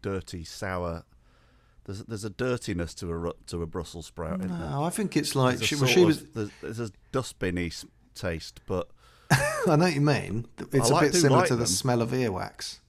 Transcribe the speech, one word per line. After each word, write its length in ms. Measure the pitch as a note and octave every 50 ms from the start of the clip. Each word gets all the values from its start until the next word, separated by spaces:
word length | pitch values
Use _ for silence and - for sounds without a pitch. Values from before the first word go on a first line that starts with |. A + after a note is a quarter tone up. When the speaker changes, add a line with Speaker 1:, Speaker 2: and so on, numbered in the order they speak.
Speaker 1:
dirty, 440 | - G#2+ G2 F#2+ F2+ - - F2+ E2
sour. 600 | - - - - G2 F#2 F2+ F2+ F2 E2 E2+ - _ _ - _ _ _ _ _ _ _ _ _ _ _ _ -
There's, 200 | - G2 G2 -
there's 200 | - A2+ G2+ G2+
a 60 | A2
dirtiness 640 | F#2 _ B2 B2+ B2 A#2+ - - G2+ F2 E2+ D#2+ -
to 160 | - - F2
a 60 | E2+
ru-, 160 | E2+ E2+ E2+ - - - -
to 140 | - E2+ E2+
a 40 |
Brussels 400 | D#2+ D#2+ F#2+ E2 - - E2+ D#2
sprout, 340 | - - - E2+ D#2+ - F#3+
isn't 180 | F#3+ F#3 F3+ E3+
there? 120 | E3 D#3
Speaker 2:
No, 140 | C#3+ C#3 D3
I 60 | E3+
think 260 | F3 - G#3+ F#3 -
it's 180 | D#3 - - -
like 240 | C#3 C3 B2+ B2 A#2
Speaker 1:
There's 40 | -
a 40 |
Speaker 2:
she, 80 | - -
well, 60 | C#3+ C3+ B2+
Speaker 1:
sort 20 | -
Speaker 2:
she 60 | F#3+ F3+
Speaker 1:
of, 40 |
Speaker 2:
was 160 | E3 D#3 - - - _
Speaker 1:
there's, 180 | A#2 G#2+ G#2 - - -
there's 280 | D2 - A2 C3+ D3
a 20 | - - _ _
dustbin-y 560 | - B2+ B2+ - - _ - F2+ F2 F2+ F2
s-, 180 | E2 D#2+ - - - _ _ _ _ _
taste, 460 | - - F#2+ E2 D#2+ - - - - _
but 220 | - G#2 F2+ E2+ - - - _ -
Speaker 2:
<laughs> 200 | _ _ _ _
I 460 | - C3+ - D5 D#5 D5+ C5 G#4 D#3+
know 80 | D3 E3+
what 100 | F3+ D#3+
you 60 | C#3
mean. 460 | C#3+ D3+ C#3+ G#2+ F#2+ F#2+ F#2+ A2 A#2 - - - - - -
It's 140 | C#3 A#2+
Speaker 1:
I 20 | A2+
Speaker 2:
a 40 | C3+
Speaker 1:
like, 80 | E3 E3+
Speaker 2:
bit 60 | C#3+ -
Speaker 1:
do 80 | F3
Speaker 2:
similar 200 | E3 C#3+ - E3
Speaker 1:
like 80 | F#3 E3+
Speaker 2:
to 60 | C3
the 80 | A#2 A#2+
Speaker 1:
them. 20 |
Speaker 2:
smell 340 | A2+ - - - C3+ B2 B2
of 100 | A2+ A#2 B2+
earwax. 680 | B2+ B2+ A2+ F#2+ F2+ F#2+ - - - - - - - _